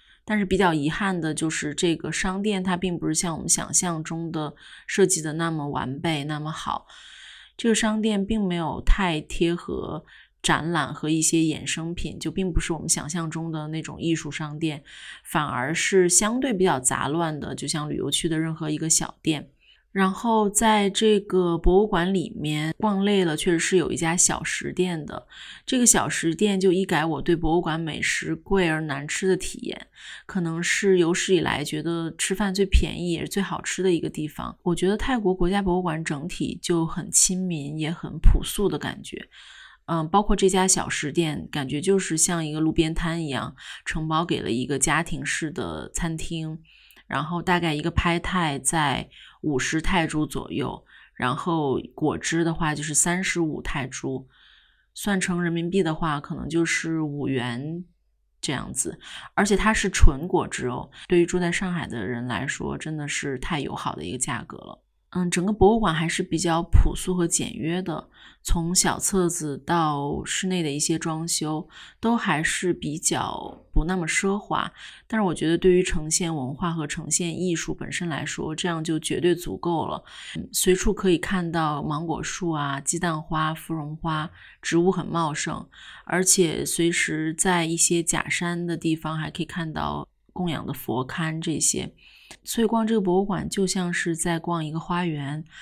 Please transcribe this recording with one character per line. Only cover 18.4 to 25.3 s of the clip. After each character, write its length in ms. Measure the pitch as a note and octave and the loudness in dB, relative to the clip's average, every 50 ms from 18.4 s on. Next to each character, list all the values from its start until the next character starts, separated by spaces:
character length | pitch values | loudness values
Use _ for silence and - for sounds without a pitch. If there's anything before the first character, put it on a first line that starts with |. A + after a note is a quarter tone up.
| D#3+ D#3+ D#3+ | -2 -2 -4
何 160 | D#3+ D#3+ D3+ | -4 -4 -4
一 80 | D3+ D3+ | -4 -2
个 100 | E3 D#3+ | 0 2
小 280 | - - - - - _ | 2 2 0 -2 -8 _
店。 300 | - E3 D#3 C#3+ - - _ _ _ _ _ _ _ _ | -2 -2 -2 -2 -4 -12 _ _ _ _ _ _ _ _
然 220 | - G3 F#3+ F#3 F#3+ | 0 2 2 2 0
后 380 | - - A#3 A3+ A3 G#3+ G3+ | 0 0 2 4 4 4 2
在 400 | G3+ - A#3 A3 G#3+ G#3 G3+ G3 | 2 4 4 6 6 6 4 2
这 280 | G3 - A3 G#3+ G#3+ G3+ | 2 4 6 6 6 6
个 360 | G3+ - F3+ F#3 F3+ F3 E3+ | 4 2 2 2 4 4 2
博 260 | E3 - F3+ F3+ G3 G#3+ | 4 6 6 8 8 6
物 40 | |
馆 260 | G#3 G3+ E3+ E3+ F#3 G3 | 4 4 2 2 2 2
里 180 | F#3 D#3 - - - | 0 0 -2 -4 -6
面 360 | D3 D3+ D3+ D3+ D3+ D#3+ D#3+ | -4 -2 -2 -2 -2 -4 -2
逛 260 | - - G#3+ G3+ F#3+ G3 | -2 0 0 2 2 2
累 220 | G#3 G#3 G3 F#3 | 4 4 4 4
了， 100 | E3+ D3+ | 2 2
确 180 | D#3 - F#3+ E3+ | 0 2 2 2
实 60 | E3 | 2
是 200 | - - F#3+ F3+ | 2 2 4 2
有 120 | D3 - | 2 2
一 60 | - | 0
家 180 | - E3+ E3 E3+ | -2 -2 0 2
小 300 | F3 - - - - - | 4 2 2 2 0 -4
食 260 | - - - - C#3+ | -4 -6 -4 -6 -4
店 360 | - - F3+ F#3 F3 D#3 C#3+ | -2 0 0 0 -2 -4 -6
的。 200 | - - - - - | -8 -10 -12 -14 -16